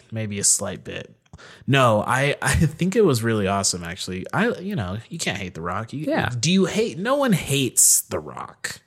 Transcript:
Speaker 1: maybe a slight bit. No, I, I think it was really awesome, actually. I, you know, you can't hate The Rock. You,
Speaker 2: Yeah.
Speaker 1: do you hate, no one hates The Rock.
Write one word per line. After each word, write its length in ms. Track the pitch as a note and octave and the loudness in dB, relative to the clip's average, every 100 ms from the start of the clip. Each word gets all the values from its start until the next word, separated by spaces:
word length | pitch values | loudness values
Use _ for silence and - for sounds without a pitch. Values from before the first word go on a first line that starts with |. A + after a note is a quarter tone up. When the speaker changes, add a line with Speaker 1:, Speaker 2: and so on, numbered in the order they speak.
| - | -10
Speaker 1:
maybe 260 | A2 G#2+ G2+ | -8 -6 -2
a 60 | |
slight 400 | F#2 - G2 F#2 | 0 0 -2 -8
bit. 280 | - F2+ - _ _ - - - - | -10 -12 -12 _ _ -20 -20 -10 2
No, 360 | C#3 B2 G#2+ - | 4 6 4 2
I, 300 | B2+ C#3+ - | 0 0 0
I 140 | C3 | 0
think 400 | C#3+ D3+ - F3 | 2 2 2 0
it 100 | A#3 | 4
was 180 | G3 A#2+ | 4 4
really 240 | A2+ G#2+ F#2+ | 2 2 2
awesome, 340 | G2 F#2+ F2+ | 2 0 -2
actually. 420 | E2+ E2+ - F#2 - | -6 -10 -8 -8 -6
I, 180 | C#3+ A#3 - | -2 -2 -2
you 160 | F#3 F#3+ | -6 -6
know, 220 | F2+ G#2 - | -4 -6 -8
you 80 | E3+ | -8
can't 180 | F#3 G2+ | -6 -4
hate 160 | F#2 | -6
The 60 | D#2+ | -8
Rock. 320 | E2+ F#2+ A2+ | -6 -6 -6
You, 140 | C3+ D#3 | -8 -4
Speaker 2:
Yeah. 240 | D#4 - B2 | -2 -2 -2
Speaker 1:
do 120 | C#3+ | 2
you 140 | F#3+ F3 | 4 2
hate, 300 | G3 A3+ D3+ | 2 -2 -2
no 180 | A3 C#4+ | -2 0
one 160 | C4 | 2
hates 680 | F3 - C#3 C3 - - - | 2 2 0 0 2 4 4
The 180 | - - | 0 -6
Rock. 600 | D2+ A#1+ - - - - | -8 -12 -14 -12 -12 -12